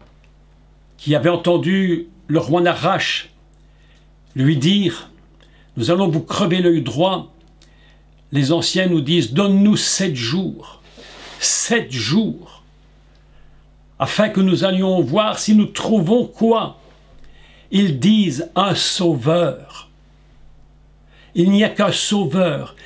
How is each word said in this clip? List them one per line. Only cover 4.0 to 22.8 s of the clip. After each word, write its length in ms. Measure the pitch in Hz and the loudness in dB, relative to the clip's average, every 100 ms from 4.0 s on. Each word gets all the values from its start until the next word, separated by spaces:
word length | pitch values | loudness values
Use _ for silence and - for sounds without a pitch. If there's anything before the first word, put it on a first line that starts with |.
| _ _ _ 135 | _ _ _ -2
lui 180 | 135 147 | 0 2
dire, « 540 | 151 202 180 - - - - _ _ _ _ - | 2 2 0 -4 -16 -20 -20 _ _ _ _ -6
Nous 140 | 110 | 0
allons 160 | 185 190 | 0 0
vous 140 | 156 | -2
crever 400 | - - 190 185 | -2 -2 0 2
l'œil 200 | 175 165 | 2 2
droit », 520 | 120 120 190 180 - - _ _ - _ _ _ _ _ - | 0 0 0 -2 -8 -20 _ _ -20 _ _ _ _ _ -6
les 220 | 143 135 | -2 0
anciens 340 | 170 - 180 185 | 0 0 -2 0
nous 140 | 165 | 0
disent, « 320 | 135 175 110 | 0 0 0
Donne-nous 420 | 139 202 196 208 208 | 0 2 4 4 2
sept 400 | - - 190 131 | 0 -2 -2 -4
jours, 680 | 117 170 180 - - - - - - - - - | -4 -4 -4 -8 -16 -20 -20 -20 -20 -20 -20 -6
sept 520 | - - - 226 139 | -2 -2 0 -2 -2
jours, 720 | 127 107 190 202 - - - _ _ _ _ _ _ _ - - - _ _ _ - | -6 -2 0 0 -6 -14 -20 _ _ _ _ _ _ _ -20 -20 -20 _ _ _ -6
afin 300 | 135 - 214 | -4 0 0
que 100 | 190 | 2
nous 240 | 190 160 | 2 2
allions 380 | 190 185 190 185 | 0 0 0 0
voir 380 | 127 165 - - | 0 0 -2 -2
si 160 | - 214 | 2 4
nous 100 | 202 | 2
trouvons 600 | - 180 220 160 240 - | -2 0 0 2 0 0
quoi. » 540 | - 226 226 160 - - - - - - - - - - | -2 0 0 -2 -12 -20 -20 -20 -20 -20 -20 -20 -20 -2
Ils 280 | 190 269 131 | 0 2 2
disent, « 500 | 165 220 185 127 170 175 | 2 2 2 -2 -4 -2
Un 200 | 196 165 | 0 0
sauveur. » 1120 | - - 175 139 127 170 165 - - - - _ _ _ _ - - - - _ _ _ _ - - 160 | -2 0 0 0 0 0 0 -4 -12 -20 -20 _ _ _ _ -20 -20 -20 -20 _ _ _ _ -20 -6 0
Il 160 | 185 | 4
n'y 140 | 202 214 | 4 2
a 40 | |
qu'un 220 | - 202 | 0 -2
sauveur 840 | - - 208 165 185 175 139 127 - | 0 -2 -2 0 0 0 -2 -8 -16